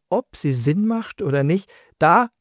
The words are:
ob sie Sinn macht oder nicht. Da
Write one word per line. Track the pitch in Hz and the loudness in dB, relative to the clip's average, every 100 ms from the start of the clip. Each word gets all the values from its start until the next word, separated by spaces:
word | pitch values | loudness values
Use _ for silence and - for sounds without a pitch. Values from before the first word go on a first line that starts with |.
| - | -4
ob | 208 - | -4 -4
sie | - 147 | -6 -4
Sinn | 127 120 170 220 | -2 0 0 0
macht | 226 220 - | -2 -6 -8
oder | 170 139 | -4 0
nicht. | 139 185 - - _ - | 0 0 -4 -20 _ 0
Da | 160 190 240 _ | 4 4 2 _